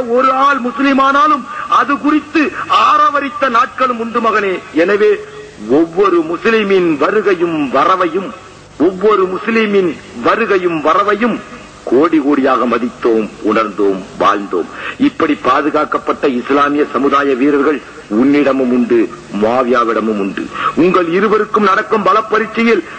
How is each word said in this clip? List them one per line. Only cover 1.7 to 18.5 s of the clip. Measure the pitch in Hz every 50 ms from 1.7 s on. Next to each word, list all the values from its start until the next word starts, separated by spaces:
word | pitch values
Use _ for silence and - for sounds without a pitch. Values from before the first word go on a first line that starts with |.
அது | - - 247 240 285 226
குறித்து | 208 294 311 302 - - - 330 285 208 - - 185 - 180 202
ஆரவரித்த | 220 - 311 294 294 302 277 285 277 269 220 185 269 254
நாட்களும் | 233 233 254 254 - - 262 247 247 226 226
உண்டு | 226 214 240
மகனே. | 226 226 196 214 202 196 180 170 - - -
எனவே | 147 170 185 208 196 214 208 202 - - - - - - - - - 104 107
ஒவ்வொரு | 127 151 170 165 160 180 202 196 175 175 160
முஸ்லிமின் | 160 170 165 - 226 226 220 214 196 196 190 180 170 160 139
வருகையும் | 143 180 202 214 196 208 190 170 170 170 165 156 147 131
வரவையும், | 113 131 151 175 185 185 185 170 156 190 190 147 - - - - - - - - - -
ஒவ்வொரு | 147 180 190 180 190 214 208 196 190 185
முஸ்லிமின் | 185 180 - 226 226 226 220 208 202 196 185 170 131 - - - - 117
வருகையும் | 120 156 190 208 226 190 202 190 180 175 170 160
வரவையும் | 139 151 160 190 208 208 208 202 233 240 185 120 - - - - - - - - -
கோடி | - 117 127 151 170 160 160
கோடியாக | 131 139 147 139 131 135 131 117 120
மதித்தோம், | 123 113 117 117 120 - - - 123 113 110 107 95 - - -
உணர்ந்தோம், | 101 107 101 110 107 98 98 104 101 95 95 95 - - -
வாழ்ந்தோம். | 90 95 101 104 101 95 - 87 76 - - - - - - -
இப்படி | - - - - 160 156 143 113
பாதுகாக்கப்பட்ட | - 120 127 143 147 151 139 151 151 - - 147 - - 143 - - 147 127
இஸ்லாமிய | 123 117 - 139 143 143 147 147 147 151 -
சமுதாய | - - 135 135 139 139 143 139 135
வீரர்கள் | 120 131 147 139 139 139 156 151 123 - - - - - -
உன்னிடமும் | 104 110 127 139 143 147 143 135